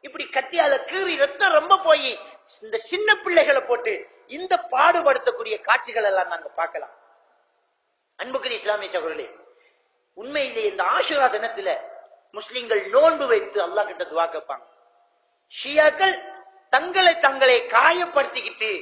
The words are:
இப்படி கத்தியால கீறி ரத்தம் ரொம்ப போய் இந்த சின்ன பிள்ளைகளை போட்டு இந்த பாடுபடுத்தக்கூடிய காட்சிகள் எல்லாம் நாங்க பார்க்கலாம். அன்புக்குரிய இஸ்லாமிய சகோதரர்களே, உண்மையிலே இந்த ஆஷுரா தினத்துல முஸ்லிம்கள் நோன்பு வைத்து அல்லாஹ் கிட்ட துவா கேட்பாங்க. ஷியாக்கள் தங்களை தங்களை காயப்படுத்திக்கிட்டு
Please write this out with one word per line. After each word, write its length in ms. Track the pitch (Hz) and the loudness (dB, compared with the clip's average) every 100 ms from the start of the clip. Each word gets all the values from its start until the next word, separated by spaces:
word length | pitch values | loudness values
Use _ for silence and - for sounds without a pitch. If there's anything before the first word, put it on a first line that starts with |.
| - | -16
இப்படி 180 | - 277 | -12 -4
கத்தியால 380 | 269 262 339 302 277 - | -4 -2 0 2 0 -2
கீறி 240 | 381 370 311 | -6 -4 0
ரத்தம் 320 | 285 - 392 311 | -2 2 2 2
ரொம்ப 140 | 349 381 339 | 4 4 6
போய் 220 | 302 262 220 - - _ - | 4 2 -8 -14 -20 _ -20
இந்த 120 | 220 220 - | -8 -8 -6
சின்ன 200 | 381 427 415 | -4 0 0
பிள்ளைகளை 380 | 359 339 294 269 254 | 2 2 4 0 0
போட்டு 240 | 240 226 196 - _ _ 349 | -2 -2 -6 -10 _ _ -14
இந்த 160 | 370 349 - | -2 -2 -2
பாடுபடுத்தக்கூடிய 800 | 254 320 349 285 269 - - 220 214 - | 2 4 4 2 2 -2 -4 -8 -6 0
காட்சிகள் 400 | 247 - 226 208 | 0 0 -2 0
எல்லாம் 220 | 190 175 | 0 -2
நாங்க 160 | 170 - - | -6 -10 -6
பார்க்கலாம். 340 | 165 156 - _ _ _ _ _ _ _ _ _ _ _ _ - | -6 -6 -14 _ _ _ _ _ _ _ _ _ _ _ _ -16
அன்புக்குரிய 380 | 220 262 247 220 | -10 -8 -6 -6
இஸ்லாமிய 280 | 208 208 196 | -4 -4 -4
சகோதரர்களே, 320 | 180 160 151 120 - - _ _ _ _ _ _ - | -6 -6 -8 -12 -18 -20 _ _ _ _ _ _ -18
உண்மையிலே 420 | 240 294 269 226 214 | -8 -6 -4 -4 -4
இந்த 120 | 196 185 | -2 -2
ஆஷுரா 320 | 302 - 294 254 | 0 0 0 0
தினத்துல 360 | 214 226 196 190 143 - - - _ _ 208 | 0 -6 -6 -6 -6 -8 -20 -20 _ _ -16
முஸ்லிம்கள் 440 | - 247 233 214 190 | -10 -10 -2 -2 2
நோன்பு 300 | 240 320 320 269 | 4 4 2 0
வைத்து 240 | 220 - 208 | 0 0 -4
அல்லாஹ் 240 | 170 196 202 | -2 -2 -4
கிட்ட 120 | - 175 | -6 -6
துவா 140 | 160 165 | -4 -4
கேட்பாங்க. 320 | 160 - 135 _ _ _ _ _ _ _ _ _ | -6 -10 -14 _ _ _ _ _ _ _ _ _
ஷியாக்கள் 600 | - 262 294 302 302 381 359 - - - _ _ | -14 0 4 4 4 2 2 -10 -18 -20 _ _
தங்களை 380 | 262 359 370 359 339 | 0 2 4 4 6
தங்களை 320 | 277 269 262 247 - | 2 4 4 4 4
காயப்படுத்திக்கிட்டு 960 | 233 302 349 349 294 - 254 - - 220 185 | 4 4 2 0 0 -2 -6 -10 -6 -6 -6